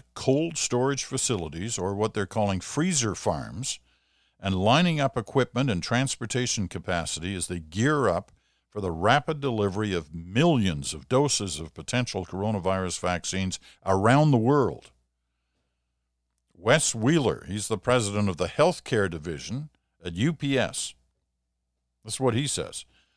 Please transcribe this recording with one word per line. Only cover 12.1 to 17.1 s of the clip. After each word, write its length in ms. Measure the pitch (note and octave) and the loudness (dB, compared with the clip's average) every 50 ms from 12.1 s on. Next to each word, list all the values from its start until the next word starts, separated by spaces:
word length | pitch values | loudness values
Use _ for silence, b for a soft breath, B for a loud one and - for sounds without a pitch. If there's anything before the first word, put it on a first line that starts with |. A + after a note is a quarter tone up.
| - F#2+ F#2 | -4 -6 -6
coronavirus 720 | - - F#2 G2+ A2 A2 G2 E2+ F#2+ F#2+ F#2+ F#2 F2 E2 - | -6 -6 -4 -2 -2 -2 0 0 0 0 0 -2 -4 -4 -4
vaccines 600 | - F2+ F2+ E2+ - - F#2+ F#2+ F#2+ F#2 - - B B B B B | -2 -2 -2 -2 -4 -6 -4 -2 -2 -4 -4 -6 B B B B B
around 460 | F#2+ F#2+ G2 G2+ A2+ C3 C#3+ D#3 D#3 | 2 2 4 6 6 6 6 6 6
the 60 | C3+ A#2 | 4 4
world. 520 | A2 B2+ D3 D3 B2 F2+ B1 - - - _ _ _ _ _ _ _ _ _ _ _ _ _ _ _ _ _ _ _ _ _ _ _ _ _ _ _ _ _ _ _ _ _ | 4 4 4 4 2 0 -2 -6 -12 -20 _ _ _ _ _ _ _ _ _ _ _ _ _ _ _ _ _ _ _ _ _ _ _ _ _ _ _ _ _ _ _ _ _
Wes 400 | E2+ F2 G#2+ C#3 D#3+ - - - | -4 2 4 4 4 4 0 -2
Wheeler, 500 | A2+ A2 C3 | 0 2 4